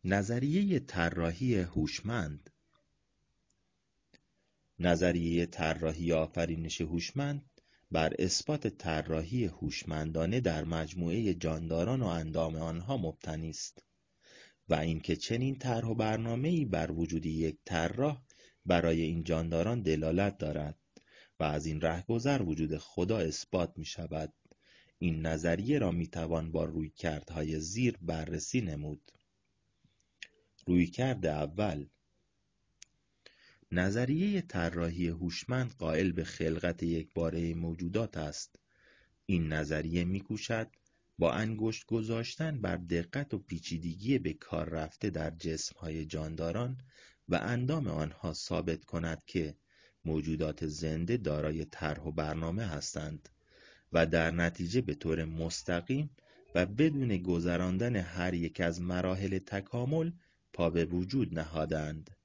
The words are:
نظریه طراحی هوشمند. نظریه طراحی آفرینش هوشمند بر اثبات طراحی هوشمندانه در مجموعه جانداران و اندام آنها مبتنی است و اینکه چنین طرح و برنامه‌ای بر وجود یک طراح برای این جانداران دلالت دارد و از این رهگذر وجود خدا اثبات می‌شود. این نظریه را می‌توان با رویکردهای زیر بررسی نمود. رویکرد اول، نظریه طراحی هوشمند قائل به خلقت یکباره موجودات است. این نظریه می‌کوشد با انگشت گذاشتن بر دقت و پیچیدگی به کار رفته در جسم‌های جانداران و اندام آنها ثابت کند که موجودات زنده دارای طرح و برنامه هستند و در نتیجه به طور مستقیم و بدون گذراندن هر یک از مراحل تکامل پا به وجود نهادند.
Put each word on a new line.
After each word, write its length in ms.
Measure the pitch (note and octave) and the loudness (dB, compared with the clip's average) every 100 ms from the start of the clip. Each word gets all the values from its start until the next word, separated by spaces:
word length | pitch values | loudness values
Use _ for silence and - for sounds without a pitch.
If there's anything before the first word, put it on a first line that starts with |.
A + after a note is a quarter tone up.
| F#2 | 2
نظریه 720 | G2 G2+ A#2+ C#3 F3 G3+ E3 | 2 2 0 2 2 4 2
طراحی 760 | - F#2 E2+ F2 E2+ E2+ B2+ G#2+ | 0 2 2 2 0 2 2 2
هوشمند. 920 | F2 F2 D#2 - G2+ A#2 D#2 D2 - _ _ _ _ _ _ _ _ _ _ _ _ _ _ _ _ _ _ _ _ _ _ - | 2 0 0 -2 -4 -4 -4 -8 -14 _ _ _ _ _ _ _ _ _ _ _ _ _ _ _ _ _ _ _ _ _ _ 0
نظریه 680 | F2 E2+ F2 F2 E2+ E2+ E2+ | 4 6 6 4 2 2 0
طراحی 680 | - D#2+ D#2+ D#2+ D#2+ E2+ | 0 0 2 0 0 2
آفرینش 680 | D#2+ D#2 - E2+ E2 D#2+ - | 2 2 0 -2 -2 -4 -4
هوشمند 680 | D#2+ E2+ E2+ C3 C#3+ C#3+ - - _ _ _ | -2 -2 -2 -4 -4 -4 -10 -20 _ _ _
بر 220 | - D#2+ - | 2 2 2
اثبات 480 | F2+ - - D3+ G#2+ | 0 0 0 -2 -2
طراحی 760 | - E2+ D#2 D#2+ D#2+ E2+ B2 G2+ | -4 -2 -2 0 -2 0 0 -2
هوشمندانه 960 | - D2+ - - D#2 D#2 D#2+ E2+ A#2+ | -2 -4 -4 -4 -4 -2 0 2 2
در 240 | G#2+ D#2 | 2 0
مجموعه 720 | D#2+ E2 D#2 F#2 E2+ G2 G#2+ | 0 -2 -2 -2 0 2 2
جانداران 680 | E2+ E2 D#2+ E2 E2 F#2 C3 | 2 0 -2 0 0 2 2
و 40 | G#2+ | 2
اندام 500 | E2+ D#2 E2 D#2+ D#2+ | 0 0 0 0 0
آنها 420 | E2 E2 F#2+ C3+ | -2 -4 -2 -2
مبتنی 520 | E2 - - D#2 D#2+ | -2 -4 -6 -6 -6
است 340 | D#2 - - _ _ _ _ - - - _ - | -6 -10 -12 _ _ _ _ -20 -20 -20 _ 0
و 60 | D#2 | 2
اینکه 400 | E2 D#2+ - D#2+ | 2 -2 0 -2
چنین 400 | - A#2 C3 C3 | 0 0 0 -2
طرح 300 | B2+ A#2 A#2 | 0 0 0
و 100 | A2+ | 2
برنامه‌ای 680 | A2 A2 A2+ A#2+ D3 E3+ B2+ | 2 2 0 0 2 2 2
بر 260 | E2+ D#2+ | 0 0
وجود 340 | D#2+ E2 D#2+ D#2+ | 0 0 0 0
یک 320 | D#2+ D#2+ D2+ - | 0 0 -2 -2
طراح 560 | E2+ E2 D2 C#3+ C3+ - - - _ - | 0 2 2 0 -2 -10 -20 -20 _ 4
برای 360 | F2 E2 E2 | 6 6 4
این 220 | D#2+ E2+ | 2 0
جانداران 580 | E2 E2 E2 E2 F#2+ A#2+ | 0 0 2 2 2 2
دلالت 560 | F2 D#2 D#2+ E2+ G2+ G2 | 2 2 2 4 2 0
دارد 400 | D2+ D2+ D2+ - _ - _ - - _ | -4 -2 -4 -8 _ -20 _ -20 -20 _
و 40 | |
از 220 | D#2 D2+ D#2+ | 0 0 -2
این 160 | D#2 | 0
رهگذر 600 | D#2+ E2+ G2 A#2 C3 C#3 | 0 0 0 0 2 2
وجود 360 | F2+ D#2 D#2 D#2 | 2 0 0 -2
خدا 420 | - - F2+ A2 | -4 0 2 2
اثبات 540 | E2 - - F#2 E2+ - | 0 -2 -2 0 0 -4
می‌شود. 560 | - - E2 D#2 D#2 _ _ _ _ - _ _ | -10 -8 -6 -4 -6 _ _ _ _ -20 _ _
این 260 | F2 D#2+ D#2+ | 0 2 0
نظریه 540 | D#2 E2+ E2+ A2 D3 | 2 2 2 2 2
را 120 | G2+ | 2
می‌توان 600 | E2+ D#2+ E2+ D#2+ E2 D#2+ | 0 -2 -2 0 0 0
با 120 | E2 | 0
رویکردهای 960 | D#2+ D#2+ D#2 - E2+ D2+ - E2 D#2 D#2 | 0 -2 -6 -4 -4 -4 -6 -4 -2 -2
زیر 380 | D#2+ G#2 B2 - | -4 0 0 0
بررسی 600 | E2 E2 D#2+ E2 - B2+ | -4 -2 -2 -4 -2 -2
نمود. 500 | G2 D2 D2+ D2+ - _ _ _ _ _ _ _ _ _ _ _ - _ _ _ - | -2 -4 -6 -8 -12 _ _ _ _ _ _ _ _ _ _ _ -20 _ _ _ 2
رویکرد 580 | F2+ F2 - C3 A2 E2+ | 4 4 2 0 2 0
اول، 600 | D2+ D2 E2+ G#2+ D2+ C#2 _ _ _ _ _ _ _ _ _ - _ _ _ - _ - _ _ | 0 -2 0 -2 -2 -8 _ _ _ _ _ _ _ _ _ -20 _ _ _ -20 _ -20 _ _
نظریه 680 | F2 F#2 G#2+ B2+ D#3 G3+ G3 | 2 2 2 2 2 2 0
طراحی 680 | - - E2+ E2+ E2+ E2+ E2+ | -2 0 0 2 -2 2 0
هوشمند 640 | E2 F2 - - B2+ B2+ | 0 -2 -4 -2 0 -2
قائل 380 | - E2 D#2 F#2+ | -2 0 4 2
به 120 | F2 | 2
خلقت 600 | D#2+ - E2 E2 F2 E2+ | -4 -2 0 0 0 0
یکباره 720 | E2+ E2 D#2+ - E2 E2+ E2+ | 0 0 -2 -2 0 0 -2
موجودات 640 | E2 E2+ E2 F2 G#2 A2+ D#2+ | -2 -4 -2 -2 -2 -2 -4
است. 380 | D2+ - - - _ _ _ - _ _ - | -6 -8 -12 -18 _ _ _ -20 _ _ 0
این 280 | F2+ D#2 | 2 4
نظریه 500 | D#2 D2+ D2+ D#2+ E2+ | 0 0 0 2 0
می‌کوشد 640 | F2 G2 - G#2+ - A2+ A2 _ _ _ _ - | 2 -2 -4 -6 -2 -2 -4 _ _ _ _ 2
با 140 | E2+ | 2
انگشت 520 | C#2 A2 A2 A2 A2 - | 4 -2 0 -2 -2 -2
گذاشتن 760 | A2+ A2 A2+ A#2 - D#3+ C#3+ | 0 0 -2 -2 -4 -4 -2
بر 140 | G2 F2 | -2 -2
دقت 580 | E2+ E2+ E2+ C#3 C#3+ | 0 -2 0 -6 -4
و 60 | G2+ | -6
پیچیدگی 800 | - E2+ - E2+ E2+ E2 G#2+ C3+ | -4 -8 -4 -4 -4 -4 0 2
به 140 | F2 | 2
کار 360 | D#2 - E2 D#2+ | -6 -6 -4 -2
رفته 400 | D#2+ D#2 - G#2 | -4 -6 -2 -2
در 200 | D#2+ D#2 | -2 -4
جسم‌های 760 | E2 E2+ D#2+ - - E2 D#2+ D#2 | -4 -4 -2 -4 -8 -6 -6 -4
جانداران 720 | D#2+ D#2 D#2+ E2 G#2 B2 B2+ - - - _ - | -4 -4 -2 -2 -2 -2 -6 -12 -20 -20 _ -2
و 60 | F2 | 0
اندام 520 | G2+ A#2+ B2+ D#3+ A#2 | 0 0 0 0 0
آنها 460 | D#2 D#2 - F2 | 0 -2 -2 -6
ثابت 520 | E2 - E2+ F2 D#2+ - | -6 -2 0 0 -4 -4
کند 360 | E2+ E2 D#2 - | -4 -2 -4 -2
که 300 | F#2 D#2 - _ _ - _ E2 | -2 -2 -6 _ _ -20 _ -2
موجودات 600 | D#2 D2+ D2+ D#2 D2+ D#2 | 0 0 0 0 -2 -6
زنده 520 | D#2 D#2+ D#2+ F2 A#2 | -2 -2 0 0 0
دارای 480 | D#2 D2+ D#2 D#2+ D#2 | 0 0 0 -2 -6
طرح 360 | - D#2 D2 | -4 -4 -2
و 100 | D2+ | -4
برنامه 520 | D#2 D2+ D#2+ D#2+ F#2+ | -2 -2 -2 -2 -2
هستند 640 | A2 D2+ - E2 D#2 D#2 - _ _ - - - _ | -4 -4 -6 -6 -6 -10 -14 _ _ -20 -20 -20 _
و 120 | E2 E2 | 4 6
در 260 | E2 E2 | 6 4
نتیجه 500 | E2+ E2+ - F2 A#2 | 4 0 0 0 0
به 120 | B2+ | 0
طور 320 | - E2 D#2+ D#2+ | -2 0 0 0
مستقیم 840 | D#2+ E2 - - F2 E2+ C3+ D3+ - _ - - E2+ | -2 -4 -4 -2 -2 0 -2 -2 -8 _ -20 -2 2
و 100 | F2+ | 2
بدون 520 | G#2+ D#3 C#3+ B2 F#2+ | 4 2 2 2 0
گذراندن 800 | F2+ F2 F2 F2 F2+ F#2 A#2+ G2+ | 2 2 2 2 2 0 0 0
هر 380 | E2+ F#2 F2+ | -2 -2 -2
یک 280 | F2 E2 - | 0 -2 0
از 200 | E2+ E2+ | 0 0
مراحل 580 | F2 F2+ F#2 F#2+ G2 F#2+ | -2 0 0 0 0 -2
تکامل 720 | F#2 G2+ G2 B2 B2+ D#3+ E3 E3+ _ _ _ - | -2 -6 -4 -4 0 0 0 -4 _ _ _ 0
پا 140 | E2+ | 2
به 160 | E2+ E2 | 2 2
وجود 540 | F2 F#2 C3 G2+ E2+ | 0 0 0 0 0
نهادند. 720 | D#2 D#2 D#2 D#2 D2+ D#2 D#2 - | -2 -2 0 0 -2 -6 -10 -20